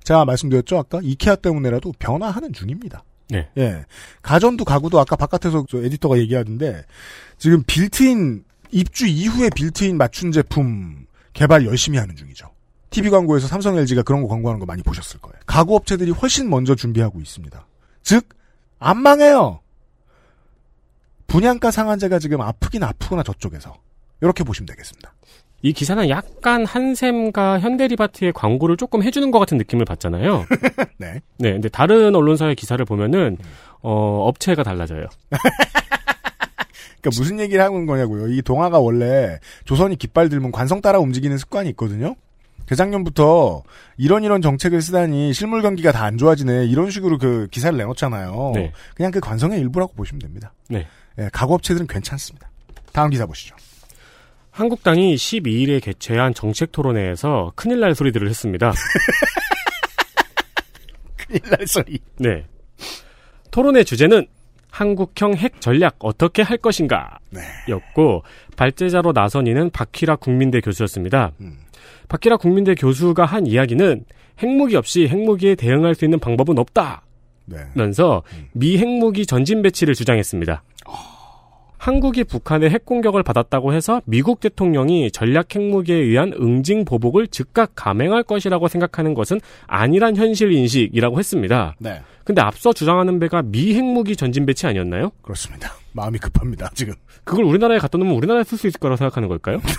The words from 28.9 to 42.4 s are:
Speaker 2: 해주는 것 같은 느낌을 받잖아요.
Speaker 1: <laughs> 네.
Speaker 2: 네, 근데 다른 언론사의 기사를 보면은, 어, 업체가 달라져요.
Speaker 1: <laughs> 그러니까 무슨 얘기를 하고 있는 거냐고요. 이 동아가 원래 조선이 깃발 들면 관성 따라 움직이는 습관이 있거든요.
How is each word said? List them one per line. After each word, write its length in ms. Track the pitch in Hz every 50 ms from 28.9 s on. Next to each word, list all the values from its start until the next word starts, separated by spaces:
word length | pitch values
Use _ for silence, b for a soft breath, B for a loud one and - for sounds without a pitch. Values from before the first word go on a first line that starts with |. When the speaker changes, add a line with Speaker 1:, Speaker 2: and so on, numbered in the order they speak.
| - 214 196
Speaker 2:
해주는 260 | 254 - 285 277 269
것 80 | 240 214
같은 180 | 196 - 156 123
느낌을 280 | 107 - - 120 113
받잖아요. 600 | - 87 - - 87 85 87 113 190 202 113 85 - - - - 254 -
Speaker 1:
<laughs> 240 | - 254 - _ -
네. 220 | 190 165 90 147 - _ _ -
Speaker 2:
네, 140 | 220 214
근데 160 | 190 202 208 214
다른 460 | - - 143 - 220 226 214 208 202
언론사의 400 | 175 147 151 156 156 160 156 139
기사를 280 | - - - 120 123 123
보면은, 520 | 104 107 101 104 110 160 196 170 117 92 85 92 80 71 B B B B B
어, 440 | B 113 107 107 107 104 104 104 98 120
업체가 360 | 135 - - 190 175 147 131
달라져요. 440 | 107 92 87 85 78 78 78 78 - - - _ -
Speaker 1:
<laughs> 80 | 147 - - 254 - - - - - - - - 277 - - 277 277 - - - - - 254 - _ - - - B B B B B B
그러니까 200 | - 147 117 117
무슨 180 | 131 165 208 214
얘기를 240 | 208 202 196 190 190
하고 120 | 196 196
있는 100 | 185 165
거냐고요. 420 | 151 139 135 127 110 107 104 107 117
이 120 | 123 135
동아가 380 | 123 - 127 147 175 175 170 156
원래 600 | 123 117 120 120 120 120 131 139 120 92 80 - B B B B B
조선이 320 | - 139 143 185 196 180 -
깃발 320 | - 113 - 165 170 160
들면 220 | 147 139 131 127
관성 300 | - 113 127 131 185 202
따라 180 | 196 202 196 196
움직이는 380 | 156 131 123 131 135 143 139 135
습관이 320 | 131 - - 202 196 151
있거든요. 440 | 113 - 120 107 101 107 127 185 262 - _ _ _ _